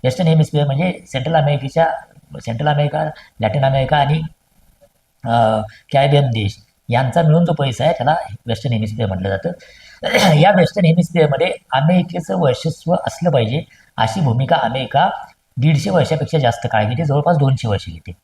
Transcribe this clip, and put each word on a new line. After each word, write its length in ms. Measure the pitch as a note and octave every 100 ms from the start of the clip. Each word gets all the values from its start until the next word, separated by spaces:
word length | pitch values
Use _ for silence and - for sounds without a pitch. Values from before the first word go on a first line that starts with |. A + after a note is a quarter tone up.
वेस्टर्न 240 | B2+ B2+ E3
हेमिस्फिअर 380 | D#3+ D3+ D3 C#3+
म्हणजे 380 | C3+ F3+ - -
सेंट्रल 280 | C3 D3+
अमेरिकेच्या, 520 | D#3+ C#3+ C#3+ C3+ E3 E3 - - - _ -
सेंट्रल 280 | - A2+ D3+
अमेरिका, 420 | C#3+ D3 D3+ D#3 - - _
लॅटिन 240 | A2+ C#3+
अमेरिका 320 | C3+ C3+ B2+ D3
आणि, 260 | C#3+ D#3 D#3+ _ _ _ _ _ _ _ _ _
अ, 360 | A2+ A#2 A2 A2 G#2+ - _
कॅरिबियन 340 | C#3 C#3 C#3+ C3+
देश 300 | A2 G2+ - _ _ -
यांचा 340 | A#2+ C3 E3+
मिळून 220 | D#3+ D#3+
जो 80 | F3
पैसा 320 | D#3 C#3 A#2
आहे 80 | C#3+
त्याला 240 | - C3+ E3 - - -
वेस्टर्न 260 | A2 C3+
हेमिस्फिअर 360 | A2+ G#2+ A2 G#2+
म्हटलं 200 | F#2 G2
जातं. 200 | G2 E3+ - - - - -
<clears throat> 360 | - - G3 D3
या 120 | F3+
वेस्टर्न 360 | F#3+ E3+ G3+ E3+
हेमिस्फिअरमध्ये 680 | E3+ F3 E3+ D3+ C3+ F3+ - _
अमेरिकेचं 680 | C3 D#3 F3+ - F3 E3+ F#3
वर्चस्व 540 | D3+ - D#3+ D#3+ D#3+ F3+ -
असलं 240 | - C#4
पाहिजे 320 | C3 A2 C#3 - - _ -
अशी 240 | A2+ F#3+
भूमिका 360 | C#3 A#2+ C3+ D#3+
अमेरिका 540 | A#2 C3 B2+ C#3 F#3 - - _ _ -
दीडशे 340 | C#3+ C#3+ -
वर्षापेक्षा 480 | F3+ C3 D#3 - D#3+
जास्त 280 | B2+ - A#2+
काळ 140 | A2
घेते, 200 | G#2+ B2
जवळपास 320 | D#3 C#3+ D#3 E3
दोनशे 320 | C#3 C3 A2+
वर्ष 180 | G2 -
घेते. 260 | D#2+ - E2+